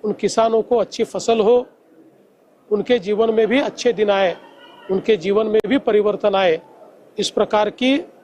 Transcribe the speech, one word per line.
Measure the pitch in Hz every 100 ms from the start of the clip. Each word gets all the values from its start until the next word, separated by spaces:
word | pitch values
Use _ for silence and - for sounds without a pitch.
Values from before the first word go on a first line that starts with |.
उन | 214
किसानों | - 202 - 226 226
को | 214 240
अच्छी | 185 -
फसल | 220 190 - 226
हो, | 208 247 254 _ _ - - _ _ _ _ _ _
उनके | 208 196 247
जीवन | 180 208 226
में | 220 220
भी | 254
अच्छे | 233 - 247
दिन | 196 208
आए, | 196 190 170 - - - - -
उनके | 190 - 214
जीवन | 170 202 220
में | 214 196
भी | 269
परिवर्तन | - 208 208 190 208
आए, | 196 185 160 - - - - - -
इस | 196
प्रकार | - 202 214 208
की | - 247 180 - -